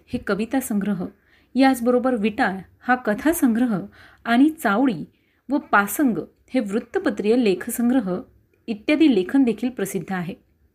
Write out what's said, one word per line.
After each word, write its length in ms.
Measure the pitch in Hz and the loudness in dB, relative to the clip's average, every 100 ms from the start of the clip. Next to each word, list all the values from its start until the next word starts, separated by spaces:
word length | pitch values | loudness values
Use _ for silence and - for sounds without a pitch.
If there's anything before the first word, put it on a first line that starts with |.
| _ | _
हे 120 | 240 - | -8 -4
कविता 340 | 196 220 269 | -4 -4 -4
संग्रह, 460 | 262 208 208 180 185 - _ _ _ | -4 -4 -2 -4 -8 -14 _ _ _
याचबरोबर 600 | 247 269 247 233 247 254 | 2 2 2 2 2 0
विटाळ 420 | 247 220 214 214 190 - _ | 0 -2 -2 -4 -4 -12 _
हा 140 | - | -2
कथासंग्रह 880 | 247 220 208 294 330 262 226 247 185 202 - - _ | -2 -2 -2 0 2 2 2 0 -2 -6 -16 -20 _
आणि 260 | 233 240 311 | 0 4 4
चावडी 540 | 311 220 202 277 160 - _ _ _ - | 2 0 2 0 -2 -8 _ _ _ -6
व 80 | 285 | -6
पासंग 600 | - 208 202 - 269 196 - _ _ | 2 2 2 0 0 0 -6 _ _
हे 120 | 262 | -4
वृत्तपत्रीय 760 | 208 214 - - 285 202 208 247 | -2 -4 -4 -4 -2 -2 0 2
लेखसंग्रह 840 | 214 180 - 233 240 262 190 185 - _ _ _ - | 2 0 -4 -2 0 2 0 -4 -8 _ _ _ -12
इत्यादी 480 | 214 - 302 311 | -8 -2 4 4
लेखन 280 | 202 180 277 | 4 2 2
देखील 260 | 240 208 254 | 2 0 -4
प्रसिद्ध 440 | 247 190 196 165 | -4 -6 -6 -6
आहे. 220 | 185 170 - _ _ _ | -8 -8 -12 _ _ _